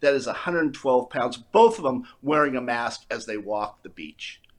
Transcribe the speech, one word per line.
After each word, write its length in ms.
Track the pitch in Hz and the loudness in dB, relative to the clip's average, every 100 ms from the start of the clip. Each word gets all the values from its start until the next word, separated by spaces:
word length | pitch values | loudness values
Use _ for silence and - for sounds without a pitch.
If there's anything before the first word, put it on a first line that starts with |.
that 120 | 143 | 2
is 140 | 139 120 | 2 0
a 60 | |
hundred 280 | - 180 170 | -6 -2 0
and 120 | 151 | -2
twelve 360 | - 135 127 123 | -2 2 2 2
pounds, 280 | 139 151 - | -2 -4 -6
both 400 | - 214 226 220 | 0 6 6 4
of 60 | |
them 240 | 139 127 - - | -2 -4 -6 -8
wearing 340 | 139 151 147 127 | 0 2 2 0
a 60 | |
mask 440 | 123 120 117 - - | -2 -2 -4 -6 -8
as 160 | 117 113 | -8 -6
they 120 | 107 | -8
walk 460 | 98 104 107 - | -4 -4 -4 -8
the 60 | - | -18
beach? 520 | - 76 - - - _ | -16 -16 -14 -16 -16 _